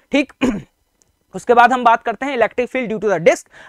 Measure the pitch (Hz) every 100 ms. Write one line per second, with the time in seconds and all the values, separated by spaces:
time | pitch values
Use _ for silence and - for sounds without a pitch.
0 | _ 277 269 - 254 202 - _ _ _
1 | _ _ _ 190 - 240 240 254 240 226
2 | 240 214 277 254 208 - 240 262 226 214
3 | 208 175 180 339 - -